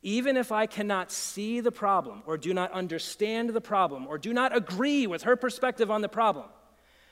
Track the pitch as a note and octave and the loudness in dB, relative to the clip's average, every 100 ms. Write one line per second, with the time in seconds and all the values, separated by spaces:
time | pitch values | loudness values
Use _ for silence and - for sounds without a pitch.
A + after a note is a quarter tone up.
0 | F#3+ A3 B3+ C4 A#3+ G#3+ A3 G#3+ G#3 G3 | 0 0 2 2 2 0 0 0 -2 0
1 | F3+ - - - G#3 A#3+ A#3+ A#3 G3+ F#3+ | -2 -6 -8 -6 -4 0 0 0 2 2
2 | D3 G#2 B2+ D#3+ D#3+ F#3 F#3 F#3 F#3 E3 | 0 -8 -6 -6 -2 0 0 -2 -4 -6
3 | - - G#3 A3+ A#3 A3+ A3+ G3+ F3+ C#3 | -8 -4 -2 0 0 -2 0 2 2 0
4 | C3 D3+ E3+ A#3+ B3+ B3+ F#3 F#3 C4+ C#4+ | -6 -6 -2 2 2 2 -2 0 2 2
5 | A#3 E3 G#3+ B3 B3+ - B3+ - A3 G#3+ | 2 0 2 2 2 0 -2 2 0 2
6 | G#3 G#3+ A3+ D#3+ - - _ _ _ _ | 0 2 2 2 -6 -20 _ _ _ _
7 | _ | _